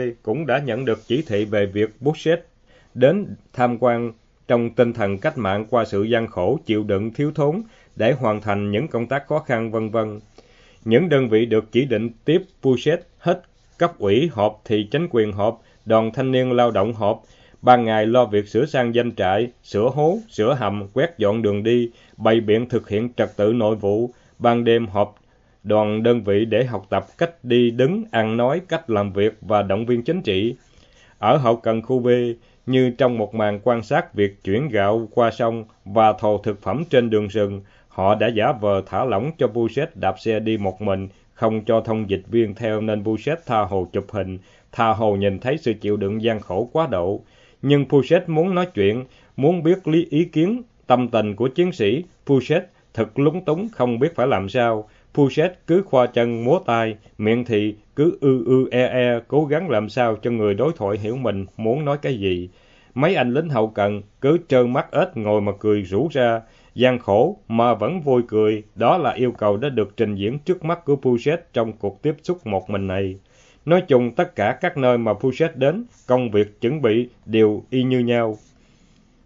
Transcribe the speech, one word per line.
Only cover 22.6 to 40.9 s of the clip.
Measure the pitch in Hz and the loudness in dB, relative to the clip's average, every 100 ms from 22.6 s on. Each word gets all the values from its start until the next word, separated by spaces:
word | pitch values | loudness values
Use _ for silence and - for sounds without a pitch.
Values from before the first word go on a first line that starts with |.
| 123 | 0
thực | 117 - | -4 -2
hiện | 104 120 - | -4 -4 -2
trật | - - | -4 0
tự | 104 | 0
nội | 120 107 110 | 2 0 0
vụ, | 101 104 123 - _ - | 0 0 -2 -8 _ -2
ban | 117 120 | 0 2
đêm | 117 117 110 | 2 2 0
họp | 101 104 - _ _ _ _ | -2 -2 -6 _ _ _ _
đoàn | 101 107 107 107 | 0 0 2 0
đơn | 117 120 | 2 2
vị | 101 101 | 2 0
để | 113 107 | 2 0
học | 131 107 101 | 0 -4 -4
tập | 98 - - | -4 -4 -6
cách | 170 - | -6 -6
đi | 123 123 120 | 0 4 4
đứng, | 117 131 208 220 | 2 0 0 -4
ăn | 117 110 113 | -2 0 0
nói, | 123 170 175 | 0 -2 -4
cách | 165 - | -6 -2
làm | 104 101 | -2 -2
việc | 95 107 - | 0 -2 -2
và | 90 104 | -2 0
động | 98 98 117 | 0 -2 0
viên | 120 | -2
chính | 120 180 | -2 -4
trị. | 110 95 113 131 _ _ _ _ _ - | -2 0 -2 -4 _ _ _ _ _ -2
Ở | 107 147 | 2 2
hậu | 120 117 | 2 0
cần | 113 113 | 0 -2
khu | 113 131 | -2 0
B, | 123 123 120 117 _ _ - | 2 2 0 -6 _ _ -2
như | 127 127 | 2 2
trong | 120 127 117 | 2 0 0
một | 104 | -4
màn | 113 104 104 | -2 -2 0
quan | 120 117 | 0 -2
sát | 104 147 - | 0 -4 -2
việc | 101 101 101 | -2 -2 -2
chuyển | 95 104 151 | -4 -2 -2
gạo | 107 101 113 110 | 0 0 0 -2
qua | - 117 | 0 0
sông | - 117 113 107 _ | 0 -2 -4 -10 _
và | 95 104 110 | -4 4 4
thồ | 107 107 104 | 4 0 0
thực | 110 98 | -2 -6
phẩm | 98 120 170 | -6 -6 0
trên | 127 117 | 2 2
đường | 107 104 | 0 0
rừng, | 104 101 98 - _ _ | -2 -4 -6 -14 _ _
họ | - 95 | 0 2
đã | 107 110 | 2 2
giả | 110 117 | 0 0
vờ | 120 104 98 95 | 0 0 -2 -2
thả | 95 | -4
lỏng | 127 101 143 - | -2 -2 -4 -2
cho | 123 | -2
Puget | 117 113 139 151 92 | 0 -2 -2 -6 -4
đạp | 92 - | -4 -2
xe | 113 110 | -2 -2
đi | 110 110 | -2 -2
một | 98 92 | -2 -4
mình, | 104 | -4